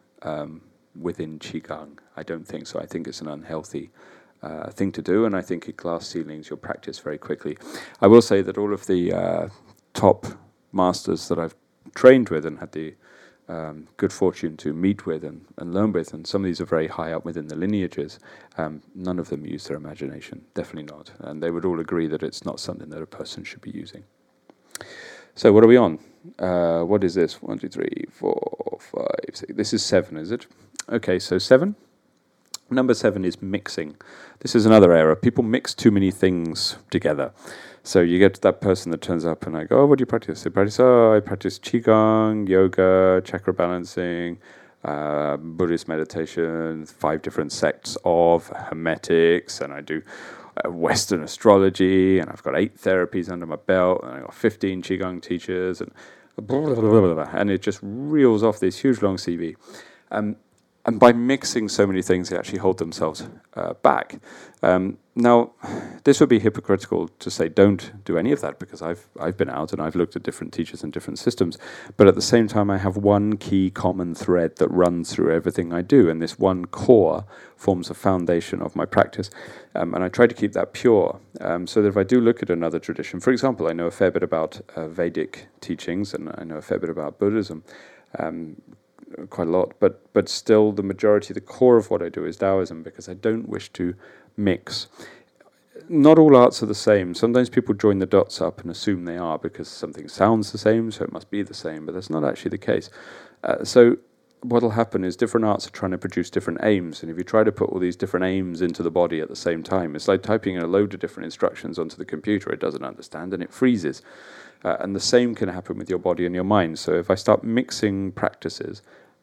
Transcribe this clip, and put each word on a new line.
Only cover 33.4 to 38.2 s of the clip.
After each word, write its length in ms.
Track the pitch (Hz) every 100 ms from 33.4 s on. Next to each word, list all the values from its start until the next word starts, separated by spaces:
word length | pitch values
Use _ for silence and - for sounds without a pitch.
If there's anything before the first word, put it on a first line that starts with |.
mixing. 540 | 98 95 - - 78 73 - - - -
This 120 | -
is 120 | 120 110
another 260 | 110 92
error. 240 | 85 78 78
People 280 | 120 117
mix 300 | 113 123 -
too 180 | - -
many 200 | 101 98
things 640 | 92 95 90 82 80 - - -
together. 400 | - 76 73 65 - - - - -
So 180 | - 98
you 180 | 87
get 220 | 87